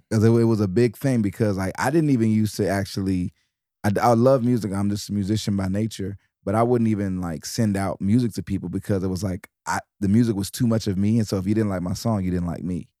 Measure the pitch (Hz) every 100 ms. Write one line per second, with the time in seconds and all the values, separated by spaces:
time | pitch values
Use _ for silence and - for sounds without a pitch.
0 | - 113 113 117 113 110 104 92 120 -
1 | 135 123 101 - 107 95 95 - 113 165
2 | 156 127 110 110 107 - 95 98 92 -
3 | 95 92 90 - _ _ _ _ 104 98
4 | 117 117 127 135 120 123 101 98 101 101
5 | - 101 95 110 - 98 95 101 110 -
6 | 95 95 _ _ - 107 120 123 110 104
7 | 98 92 87 76 - - 107 98 98 -
8 | 98 120 120 95 - 98 90 95 - 98
9 | 92 92 98 90 - _ - 95 - -
10 | 98 110 117 98 95 - 120 110 104 92
11 | 101 117 107 101 92 107 107 92 90 98
12 | 117 107 92 90 87 - 90 90 - _